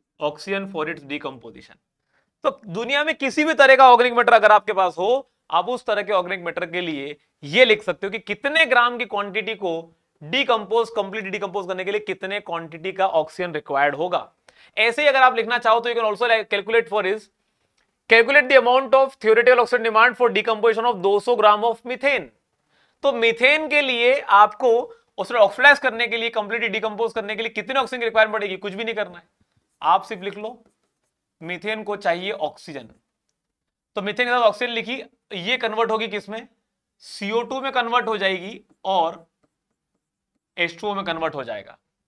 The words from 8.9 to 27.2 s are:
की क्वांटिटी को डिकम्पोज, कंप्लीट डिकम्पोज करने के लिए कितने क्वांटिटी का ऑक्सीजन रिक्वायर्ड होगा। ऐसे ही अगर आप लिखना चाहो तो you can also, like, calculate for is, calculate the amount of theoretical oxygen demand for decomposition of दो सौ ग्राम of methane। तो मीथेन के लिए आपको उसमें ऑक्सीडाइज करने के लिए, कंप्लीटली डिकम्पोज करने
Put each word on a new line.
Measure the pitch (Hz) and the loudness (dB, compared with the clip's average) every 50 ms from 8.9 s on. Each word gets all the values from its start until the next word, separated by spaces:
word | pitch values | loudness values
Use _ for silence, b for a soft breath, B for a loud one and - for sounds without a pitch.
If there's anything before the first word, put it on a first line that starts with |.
| 240 233 | 0 -4
की | 240 | -10
क्वांटिटी | 202 - 202 202 202 180 220 196 208 220 | -8 -6 -8 -8 -6 -6 -8 -8 -8 -8
को | 190 202 175 165 165 170 165 _ _ _ _ _ _ | -8 -6 -6 -6 -6 -10 -14 _ _ _ _ _ _
डिकम्पोज, | 151 151 175 269 277 - 233 220 208 180 220 233 226 220 - | -12 -6 -4 -4 -2 0 -2 -2 -2 -2 -2 -2 -2 -2 -4
कंप्लीट | 220 196 190 185 185 185 | -6 -6 -6 -6 -10 -10
डिकम्पोज | 196 190 208 202 190 175 202 185 175 | -8 -8 -8 -8 -8 -8 -8 -8 -8
करने | 185 180 185 | -8 -8 -6
के | 196 | -6
लिए | 202 214 | -6 -6
कितने | 214 196 180 185 - 190 202 208 | -6 -8 -10 -10 -10 -10 -10 -10
क्वांटिटी | 202 - 170 165 165 156 165 165 160 185 | -10 -10 -10 -10 -10 -12 -14 -12 -10 -8
का | 185 190 190 190 | -4 -2 -2 0
ऑक्सीजन | - 160 151 - - - 180 175 156 | 0 0 -2 -2 -4 -8 -8 -6 -6
रिक्वायर्ड | 151 - - 139 135 143 147 143 | -8 -8 -4 -2 0 0 0 0
होगा। | 139 170 180 175 147 110 - _ _ _ b b b b b b - | -2 -4 -4 -4 -6 -6 -8 _ _ _ b b b b b b -2
ऐसे | 220 233 226 262 | 0 0 0 0
ही | 302 285 | 2 2
अगर | 262 269 | 4 4
आप | 254 254 240 | 4 2 2
लिखना | 226 220 220 240 240 | 0 -4 -4 -4 -2
चाहो | 240 226 220 233 | 0 2 2 2
तो | 226 240 | 0 -2
you | 233 233 | -4 -2
can | 226 | -2
also, | 214 208 185 240 240 | -4 -2 -2 0 0
like, | 226 220 202 - | 0 0 -2 -2
calculate | 208 202 190 208 226 233 226 226 | -6 -6 -4 0 0 0 0 0
for | 202 214 190 | -2 -4 -2
is, | 185 208 220 - _ _ _ _ _ _ _ _ _ _ _ _ _ _ _ _ - | -2 -4 -6 -8 _ _ _ _ _ _ _ _ _ _ _ _ _ _ _ _ 4
calculate | 226 226 233 220 - - 262 254 | 4 4 6 6 4 4 4 6
the | 277 262 | 6 6
amount | 233 240 247 262 269 233 233 | 6 6 2 2 2 4 4
of | 262 269 269 - - | 4 4 2 -2 -2
theoretical | - 214 220 233 233 254 254 247 | 2 2 4 4 6 6 6 4
oxygen | 233 214 247 240 226 | 4 2 0 -2 0
demand | 226 214 220 226 247 220 - | 0 2 4 4 4 4 2
for | 247 233 | 0 0
decomposition | 190 220 208 233 226 214 214 226 220 220 226 247 | 0 0 -2 -2 -2 0 0 0 0 0 0 -2
of | 233 185 | -2 0
दो | 175 196 202 202 | 0 0 0 0
सौ | - 240 240 | 0 0 0
ग्राम | 240 214 208 208 208 214 | 4 4 4 4 4 2
of | 233 220 - - 240 | -2 -4 -4 -8 -10
methane। | 254 247 269 285 277 220 151 123 _ _ _ _ _ _ _ _ _ _ _ _ _ _ - | -8 -4 -2 -2 -2 -2 -4 -8 _ _ _ _ _ _ _ _ _ _ _ _ _ _ -2
तो | 277 254 | -2 0
मीथेन | 240 226 226 226 226 240 269 294 311 311 302 | 2 0 0 0 2 2 2 2 2 0 0
के | 302 294 | 0 0
लिए | 285 262 247 233 240 247 269 285 | 0 0 0 0 2 2 2 2
आपको | - - 196 202 214 208 214 - 262 240 226 240 254 - B B B B B - | 0 4 6 6 6 6 4 0 0 2 2 2 0 -4 B B B B B -10
उसमें | 185 - 233 233 | -8 -2 4 4
ऑक्सीडाइज | 208 196 - - 254 285 285 277 | 4 4 4 4 6 6 6 4
करने | - 254 220 226 240 220 | 2 -4 -2 -2 -4 -4
के | 220 233 | -2 -4
लिए, | 226 233 | -4 -4
कंप्लीटली | 233 226 208 196 220 233 226 220 | -4 -6 -6 -4 -4 -4 -4 -4
डिकम्पोज | 196 220 196 220 208 202 233 220 - | -4 -4 -6 -6 -4 -4 -6 -4 -4
करने | 233 | -6